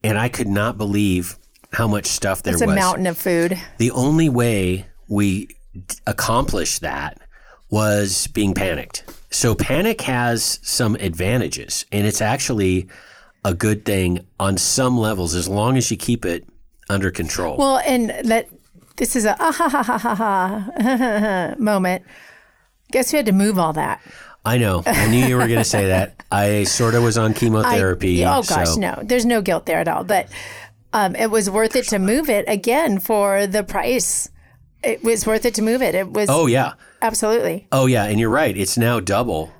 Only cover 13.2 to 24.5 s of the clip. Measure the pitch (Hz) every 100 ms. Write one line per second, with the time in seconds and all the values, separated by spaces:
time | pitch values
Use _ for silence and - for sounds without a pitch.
13.2 | - _ 101 87 110 104 - 98 90 87
14.2 | - _ 98 98 - - 127 123 107 101
15.2 | 87 87 87 101 113 131 117 104 - 117
16.2 | 92 85 - - - _ - 98 95 -
17.2 | 82 - 87 - 269 269 320 254 220 -
18.2 | 233 226 - - _ - _ - 240 254
19.2 | 214 - 320 - 330 269 220 208 233 202
20.2 | 220 196 185 214 196 349 233 254 254 214
21.2 | 214 185 170 - 214 202 180 185 - -
22.2 | - - _ _ _ _ _ 262 254 302
23.2 | 220 190 208 190 165 156 139 - - -
24.2 | - - 110